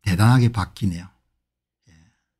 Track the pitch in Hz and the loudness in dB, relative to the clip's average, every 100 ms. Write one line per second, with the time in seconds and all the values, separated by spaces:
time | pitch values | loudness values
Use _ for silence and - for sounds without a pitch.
0 | 101 87 110 127 120 - 87 - 98 85 | -2 2 4 4 2 -2 -10 -6 -6 -6
1 | 92 _ _ _ _ _ _ _ _ 80 | -14 _ _ _ _ _ _ _ _ _
2 | 82 _ _ | _ _ _